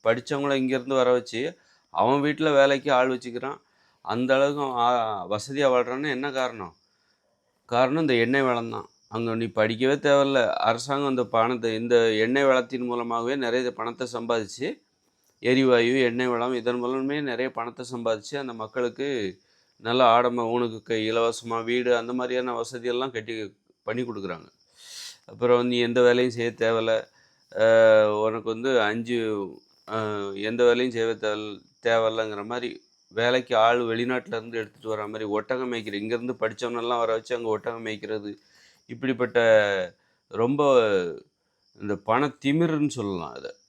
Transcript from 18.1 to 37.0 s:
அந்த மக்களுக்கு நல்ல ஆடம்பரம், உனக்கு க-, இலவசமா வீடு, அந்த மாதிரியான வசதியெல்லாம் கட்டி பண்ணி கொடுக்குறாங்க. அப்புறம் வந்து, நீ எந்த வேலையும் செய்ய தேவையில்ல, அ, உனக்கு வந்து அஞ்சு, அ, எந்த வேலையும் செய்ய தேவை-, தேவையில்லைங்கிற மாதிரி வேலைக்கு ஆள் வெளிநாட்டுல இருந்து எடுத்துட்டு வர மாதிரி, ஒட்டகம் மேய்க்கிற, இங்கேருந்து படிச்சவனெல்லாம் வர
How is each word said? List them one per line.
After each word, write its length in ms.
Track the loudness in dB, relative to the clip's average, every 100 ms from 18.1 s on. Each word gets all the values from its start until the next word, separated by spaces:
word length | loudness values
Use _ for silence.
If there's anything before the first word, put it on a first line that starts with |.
| -4 -6 -10
அந்த 160 | -10
மக்களுக்கு 840 | -10 -10 -4 -4 -4 -4 -4 -4 -8 _ _ _ _
நல்ல 280 | -2 4
ஆடம்பரம், 460 | 6 6 4 0 -2
உனக்கு 320 | -2 -2 -6
க-, 120 | -4
இலவசமா 680 | -2 0 0 0 -2 -6 -6
வீடு, 320 | -2 -2 2 0
அந்த 160 | 0
மாதிரியான 480 | -4 -2 -2 -4 -6
வசதியெல்லாம் 500 | -6 -8 -4 -4 -4
கட்டி 440 | -6 -8 -10 -10 _ _ _
பண்ணி 200 | -8 -6
கொடுக்குறாங்க. 460 | -6 -6 -8 -10 -14 _ _ _ -20 -18 -18 -18 -20
அப்புறம் 300 | -2 4 4
வந்து, 180 | 4
நீ 60 | 0
எந்த 220 | 0 4
வேலையும் 300 | 6 6 2
செய்ய 220 | 0 -6 0
தேவையில்ல, 480 | 0 2 0 -2 -4 _ _ _ _ 2
அ, 540 | 6 8 8 8 6
உனக்கு 340 | 2 -2 -2 -6
வந்து 300 | -4 0 2
அஞ்சு, 680 | 2 -2 -4 -2 -2 -4 -6 -12 _ _ -8
அ, 80 | -6 -4 -4 -6
எந்த 300 | -6 -6 2
வேலையும் 280 | 4 4 0
செய்ய 240 | -2 -4 -2
தேவை-, 400 | -4 -4 -8 -12 _ _
தேவையில்லைங்கிற 600 | 0 2 2 0 -4 -6
மாதிரி 360 | -8 -8 -8 -10 _ _ _
வேலைக்கு 440 | -2 0 0 0 4
ஆள் 220 | 4 4
வெளிநாட்டுல 580 | 0 -2 -2 -4 -4 -10
இருந்து 220 | -6 -8
எடுத்துட்டு 300 | -8 _ -6
வர 180 | -6 -6
மாதிரி, 180 | -8
ஒட்டகம் 480 | -4 -4 -2 -4 -4
மேய்க்கிற, 220 | -6 -6
இங்கேருந்து 420 | -8 -4 -4 -4 -4
படிச்சவனெல்லாம் 580 | -4 -4 -6 -4 -2
வர 140 | -2